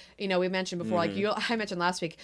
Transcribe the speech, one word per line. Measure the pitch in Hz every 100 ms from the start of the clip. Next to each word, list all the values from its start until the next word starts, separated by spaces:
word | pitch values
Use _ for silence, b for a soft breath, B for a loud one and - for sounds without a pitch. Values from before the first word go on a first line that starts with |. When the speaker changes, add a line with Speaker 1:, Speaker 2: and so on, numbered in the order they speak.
| B B
Speaker 1:
You | 202
know, | 180
we | 185
mentioned | 190 185 180
before, | 220 175
like, | 170
Speaker 2:
Mm-hmm. | 196
Speaker 1:
you, | 202 220 208
I | 226
mentioned | 208 180
last | 175 185
week, | 165 -